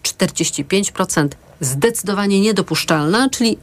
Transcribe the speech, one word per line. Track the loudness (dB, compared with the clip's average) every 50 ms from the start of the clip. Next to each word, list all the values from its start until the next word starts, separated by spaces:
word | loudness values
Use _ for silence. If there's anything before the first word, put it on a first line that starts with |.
czterdzieści | -10 -10 -4 _ -2 -2 0 -2 -4 -4 -4 -6 -4
pięć | -2 0 0 0 -2
procent | -2 -4 -4 -2 0 0 0 0 -2 -8 -20 -20 -12 -6
zdecydowanie | -6 -4 -2 0 0 0 0 0 -4 -2 -2 0 0 2 2 4
niedopuszczalna, | 4 4 2 0 0 -2 -2 -4 0 0 0 2 2 2 2 2 2 0
czyli | 0 0 0 0 0 -2